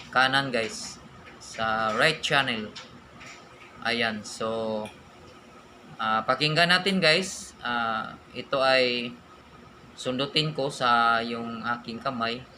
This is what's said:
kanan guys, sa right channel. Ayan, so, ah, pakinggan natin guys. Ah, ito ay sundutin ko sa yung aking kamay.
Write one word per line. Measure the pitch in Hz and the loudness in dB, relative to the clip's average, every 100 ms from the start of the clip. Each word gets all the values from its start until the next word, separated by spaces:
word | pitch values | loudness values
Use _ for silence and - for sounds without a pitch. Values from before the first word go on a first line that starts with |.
| - | -2
kanan | 123 131 135 139 120 | 2 4 2 0 -2
guys, | 110 - - - - - - - | -2 -6 -12 -14 -18 -20 -20 -20
sa | - - 113 110 110 110 | -14 -4 -2 0 0 2
right | 156 156 | 2 2
channel. | - 147 131 113 107 - - - - - - - - - - - | 0 2 2 -2 -6 -12 -18 -20 -20 -20 -18 -20 -20 -20 -20 -8
Ayan, | 113 120 117 107 | -4 0 -2 -4
so, | - - 113 113 110 107 107 - - - - - - - - - - - | -10 -6 -4 -2 -4 -4 -6 -14 -20 -20 -20 -20 -20 -20 -20 -20 -18 -6
ah, | 110 110 | 0 0
pakinggan | 120 131 151 156 170 | 2 2 2 4 4
natin | 180 185 190 | 4 2 4
guys. | 160 165 190 - - - | 4 4 0 -8 -14 -10
Ah, | 120 120 117 110 - - - | -4 -2 -2 -2 -6 -12 -16
ito | 123 120 139 | -12 -4 2
ay | 131 131 123 120 120 120 - - - - - - - - | 4 6 4 2 -6 -10 -20 -20 -20 -20 -20 -20 -20 -10
sundutin | 131 127 139 156 156 151 | -6 -4 -2 0 0 0
ko | 135 | -4
sa | - 123 120 117 113 | 0 4 4 6 2
yung | 117 117 117 113 117 | 0 -6 -8 -6 -4
aking | 120 - 117 | -6 -6 -6
kamay. | 139 123 113 123 - | -6 -2 -4 -4 -10